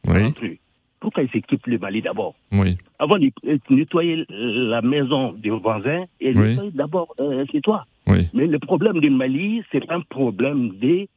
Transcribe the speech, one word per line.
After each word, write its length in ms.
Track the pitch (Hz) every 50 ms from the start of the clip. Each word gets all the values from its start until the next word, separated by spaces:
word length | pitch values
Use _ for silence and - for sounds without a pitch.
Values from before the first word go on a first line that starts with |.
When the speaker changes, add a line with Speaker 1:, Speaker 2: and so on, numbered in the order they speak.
| -
Speaker 1:
Oui. 160 | - 87 90
Speaker 2:
Entre 220 | 104 123 156 - 117
eux. 120 | 90 82 _ _ _ _ _ _ _ _ _
Pourquoi 220 | - - - 185
il 80 | 143 123
s'équipe 360 | - 113 - - 180 - _
le 120 | 123 120 104
Mali 240 | 95 98 98 110
d'abord ? 320 | 95 90 92 98 101 82 - _ _ _
Speaker 1:
Oui. 240 | 101 101 98 95 90 90 _ _ _ _
Speaker 2:
Avant 200 | 143 151 - 190
de, 120 | 139 135 - - - 131
euh, 80 | 151 139 _ -
nettoyer 540 | 135 135 156 147 - 165 170 170 160 160 156 -
la 540 | - 101 117 120 104 123 131 110 113 117
maison 500 | 113 123 143 147 139 123 147 135 131 120
des 160 | - 110 107 104
voisins, 560 | 110 110 92 110 110 107 98 135 151 175 185 - _ _
et 80 | - 135 127
Speaker 1:
Oui. 120 | 101 104 110
Speaker 2:
nettoyer 200 | 117 131 202 208
d'abord, 420 | 170 135 143 147 160 185 170 - - -
euh, 240 | 135 147 135 131 143 139
chez 120 | - -
toi. 240 | - 214 214 190 135 _ _ _ _
Speaker 1:
Oui. 220 | - 98 92 87 85 -
Speaker 2:
Mais 120 | 120 147
le 120 | 170 151 143
problème 420 | - - 185 147 185 214 214 165
du 80 | 147 147
Mali, 540 | 139 131 131 131 131 147 190 208 220 233 196 _
c'est 180 | - 135 - -
un 100 | 165 175
problème 680 | 165 _ - 139 135 120 101 92 123 139 147 139 120 110 92 98
de 260 | 117 135 170 185 202 - _